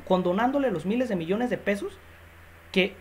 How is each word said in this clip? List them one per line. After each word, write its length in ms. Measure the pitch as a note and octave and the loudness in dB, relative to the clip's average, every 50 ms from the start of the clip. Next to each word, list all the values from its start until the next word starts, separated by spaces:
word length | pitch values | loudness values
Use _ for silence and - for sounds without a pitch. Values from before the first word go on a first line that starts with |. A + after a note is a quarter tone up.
| - | 0
condonándole 640 | - F#3+ F3+ F3+ F3 F3+ G#3 A#3 B3+ C#4+ C#4+ C4+ A#3+ | 0 2 2 2 2 2 2 2 2 2 2 2 2
los 160 | F#3+ D#3 D3+ | 0 -2 -2
miles 220 | F#3+ A3 B3 B3+ A#3 | -2 0 0 0 0
de 60 | G3+ | -2
millones 360 | E3+ D#3+ E3 G3 A3+ B3 B3 | -4 -2 -2 -2 -2 0 -2
de 80 | F#3 - | -2 -2
pesos 400 | - G3+ G3+ G3+ F4 G4+ - - - - - - - - - - - - - - - - | 0 -2 -2 -2 -4 -10 -10 -12 -20 -20 -20 -20 -20 -20 -20 -20 -20 -20 -20 -20 -12 -2
que 220 | - F#3+ F3+ F#3+ - - | 0 2 2 0 0 2